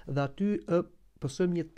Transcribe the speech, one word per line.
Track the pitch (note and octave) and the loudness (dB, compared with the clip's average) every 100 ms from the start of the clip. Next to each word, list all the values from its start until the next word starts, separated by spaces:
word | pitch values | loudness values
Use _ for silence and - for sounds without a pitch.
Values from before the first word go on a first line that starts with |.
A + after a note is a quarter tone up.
| - | -4
dhe | C3+ | -2
aty, | C#3 - G3 G#3 - | -2 0 0 0 2
ë, | F3 - - - - | 2 2 -10 -20 -8
pësojmë | C3+ - F3+ F3 | -8 0 0 2
një | D#3+ | -4